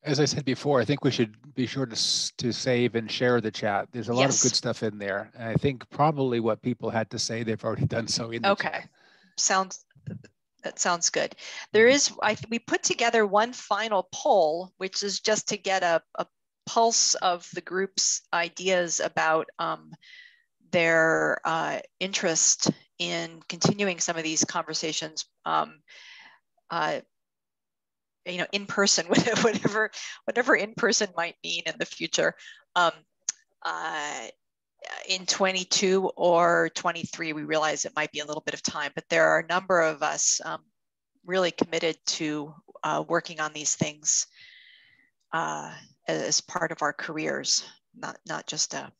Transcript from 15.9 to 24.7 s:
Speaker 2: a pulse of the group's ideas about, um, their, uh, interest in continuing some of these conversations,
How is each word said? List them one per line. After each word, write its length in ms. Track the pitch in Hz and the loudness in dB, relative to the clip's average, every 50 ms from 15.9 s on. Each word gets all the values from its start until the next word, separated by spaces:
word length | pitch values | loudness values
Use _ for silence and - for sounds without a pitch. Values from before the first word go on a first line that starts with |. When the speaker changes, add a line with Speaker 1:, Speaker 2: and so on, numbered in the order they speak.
| 170 160 - _ _ - | 2 2 0 _ _ -8
Speaker 2:
a 80 | 175 _ _ _ _ _ _ _ _ | -8 _ _ _ _ _ _ _ _
pulse 480 | - - 233 226 226 226 - - - - | -2 2 4 4 4 4 4 2 2 2
of 320 | - - 190 175 175 - - - | 2 2 0 0 0 -4 -10 -10
the 60 | 175 | -10
group's 640 | 175 - 170 185 196 190 _ - - - - - _ _ - | -8 -4 -4 -2 -2 -2 _ -2 0 0 0 -2 _ _ -2
ideas 680 | 175 170 170 - - 180 185 190 180 180 170 156 - | -2 -2 -2 -6 -4 0 2 2 2 2 0 0 -2
about, 480 | - 165 - - 160 160 160 160 156 - - - | -2 -2 0 0 2 2 2 2 0 -2 -6 -6
um, 320 | 170 165 160 160 160 156 156 - _ - - - - - _ _ _ _ _ _ _ _ - | -4 -4 -4 -6 -10 -18 -20 -20 _ -20 -20 -20 -20 -20 _ _ _ _ _ _ _ _ 0
their, 680 | 175 165 165 165 165 160 160 160 160 156 151 139 - - | 2 4 6 6 6 6 6 4 4 2 2 0 0 -2
uh, 340 | - 160 165 160 151 151 - - - _ _ | -2 -2 0 -2 -2 -4 -6 -8 -10 _ _
interest 720 | 185 190 196 - - 180 165 160 - - - - - - - - - _ _ _ | -8 -4 -4 -2 0 0 2 4 4 4 4 2 2 0 0 0 -2 _ _ _
in 420 | 175 175 175 170 165 165 165 165 156 _ | -6 -4 -4 -4 -6 -8 -10 -16 -14 _
continuing 520 | - 170 165 - 202 202 202 196 175 165 | -8 0 2 2 2 2 0 -2 0 -2
some 160 | - - 175 | -2 -4 -2
of 80 | 165 160 | -2 -2
these 200 | 156 160 151 147 | -2 0 0 -2
conversations, 840 | - - 175 160 - | -2 -2 -6 -6 -4